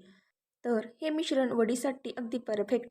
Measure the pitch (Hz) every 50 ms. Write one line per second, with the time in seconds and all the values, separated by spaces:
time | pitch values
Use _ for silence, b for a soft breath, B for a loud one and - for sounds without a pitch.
0 | B B B B B B B _ _ _ _ _ - 240 240 214 220 226 - _
1 | 311 - 302 311 339 - 302 262 269 240 240 233 226 214 247 247 - 277 254 -
2 | - 247 - - 240 226 269 240 - - 214 208 202 208 254 233 240 -